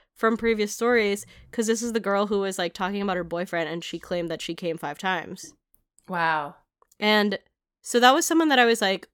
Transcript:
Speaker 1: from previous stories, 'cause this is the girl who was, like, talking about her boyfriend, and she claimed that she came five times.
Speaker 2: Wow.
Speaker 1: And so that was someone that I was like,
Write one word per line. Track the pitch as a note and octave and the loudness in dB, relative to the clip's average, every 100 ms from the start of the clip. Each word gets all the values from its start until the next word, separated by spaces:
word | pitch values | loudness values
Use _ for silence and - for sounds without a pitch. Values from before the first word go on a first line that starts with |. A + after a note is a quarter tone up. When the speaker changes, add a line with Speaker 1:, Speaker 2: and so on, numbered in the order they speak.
| _ | _
Speaker 1:
from | _ A3+ A3+ | _ 0 2
previous | A3+ A3 G#3 | 0 0 -2
stories, | - A#3 A#3+ G#3 G3+ - - - | -2 2 2 2 -2 -8 -20 -8
'cause | - A3 | -4 0
this | A3+ | 0
is | A#3 | -2
the | A3+ | -2
girl | G3+ G3 G3+ | 0 0 2
who | G#3 | 0
was, | G3 F#3 | -2 -2
like, | F3 | -4
talking | - F#3 G3+ | -4 -4 -2
about | G3+ F3+ | -2 -2
her | |
boyfriend, | E3+ E3+ F#3 E3+ D#3 | -4 -6 -4 -2 -2
and | E3+ | -4
she | - E3+ | -8 -10
claimed | - F3+ E3+ | -6 -4 -4
that | D#3+ | -6
she | - | -8
came | E3+ F3 E3 | -6 -6 -6
five | D3+ D3 | -8 -6
times. | F#3+ F3+ - F#3+ - - _ _ _ _ - | -2 -2 -4 -12 -16 -20 _ _ _ _ -8
Speaker 2:
Wow. | F3+ E3 D#3 D3 - _ _ _ - | -2 0 0 -4 -12 _ _ _ -4
Speaker 1:
And | G#3 G#3+ G#3 G3 - _ _ _ | 2 2 2 -2 -8 _ _ _
so | - A#3+ | -2 4
that | B3 | 6
was | C#4+ E4 | 6 4
someone | E4 D#4+ | 2 4
that | C4 | 6
I | A#3 | 4
was | A3+ | 4
like, | G3+ F#3+ - | 0 -2 -6